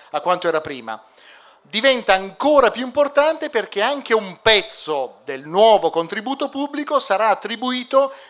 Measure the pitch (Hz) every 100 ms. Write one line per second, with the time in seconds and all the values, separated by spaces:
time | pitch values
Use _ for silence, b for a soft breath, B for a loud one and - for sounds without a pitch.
0 | B 151 170 175 175 156 151 131 113 -
1 | B B B B B B _ 208 269 247
2 | 208 190 190 - 285 285 226 220 254 294
3 | 277 285 311 320 302 220 196 196 233 285
4 | - 220 190 165 220 208 - - 156 143
5 | 123 - - 135 151 180 220 208 160 165
6 | 165 202 226 277 277 277 285 294 294 277
7 | - 196 220 190 208 220 247 254 247 269
8 | 269 B